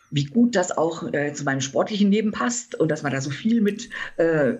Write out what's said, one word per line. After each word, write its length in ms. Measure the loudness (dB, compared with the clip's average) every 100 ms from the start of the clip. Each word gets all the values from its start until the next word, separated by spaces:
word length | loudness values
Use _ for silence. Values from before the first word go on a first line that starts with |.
| -6
wie 140 | -2 0
gut 300 | 4 4 4
das 160 | 0
auch, 400 | 0 -2 -2 -4
äh, 220 | -2 -2
zu 100 | -4
meinem 160 | -2 -2
sportlichen 520 | -2 -2 0 2 4
Leben 200 | 4 2
passt 440 | -2 -2 -4 -6 -2
und 140 | 0
dass 100 | 0
man 100 | -2
da 80 | -4
so 120 | -4
viel 300 | -4 0 2
mit, 280 | 2 -2 -8 -10 -8 0
äh, 340 | 2 4 2 0